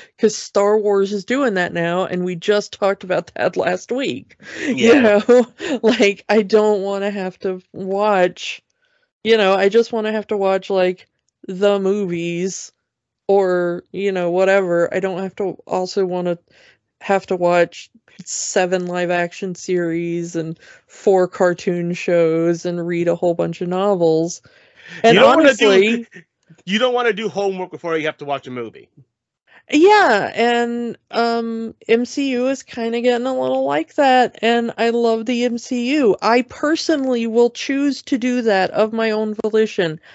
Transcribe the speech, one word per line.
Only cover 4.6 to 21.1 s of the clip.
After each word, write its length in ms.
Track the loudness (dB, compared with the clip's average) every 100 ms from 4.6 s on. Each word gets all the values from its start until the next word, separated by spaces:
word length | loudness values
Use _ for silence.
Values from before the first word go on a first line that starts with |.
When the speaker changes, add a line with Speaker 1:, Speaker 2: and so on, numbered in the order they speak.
Speaker 1:
You 140 | -6
Speaker 2:
Yeah. 260 | 2 4 6 6 4 4
Speaker 1:
know? 180 | 4 4
<laughs> 300 | -4 -6 -2
Like, 440 | 0 2 2 0 0
I 140 | 0
don't 400 | 4 2 2 0
wanna 280 | -2 -4 -4
have 280 | -6 -8 -8
to 240 | -8 -8 -12
watch, 880 | -12 -6 -2 2 4 2 0 -12 -14 _ _ _ _ _ _
you 140 | 0 2
know, 160 | 4
I 160 | 4 2
just 200 | 2 0
wanna 220 | -2 -4
have 140 | -4 -4
to 100 | -2
watch, 320 | 0 -2 -2
like, 380 | 0 0 -2 _ _ _ _ -14
the 300 | -2 0 2
movies 920 | 0 -2 -2 -4 -4 -4 -6 -8 -16 _ _ _ _ _ 0
or, 580 | 2 2 0 -2 -4 -10
you 220 | -6 -4
know, 180 | -2 -2
whatever. 600 | 0 2 2 2 0 0
I 80 | -2
don't 220 | -4 -6
have 120 | -8 -6
to 200 | -6 -8 -6
also 380 | -6 -4 -2
wanna 320 | -2 -2 -4 -6 _ _ _ _ _ _
have 240 | -2 -2 -2
to 80 | -2
watch 540 | 2 2 2 -2 -20 _ _ -20 -12
seven 600 | -10 -4 -2 0 -2 -2
live 240 | -4 -2
action 440 | -2 -2 -6 -10
series 840 | -8 -4 -2 -2 -4 -4 -6 -6 -6
and 220 | -8 -10 -16 -20 _
four 400 | -4 2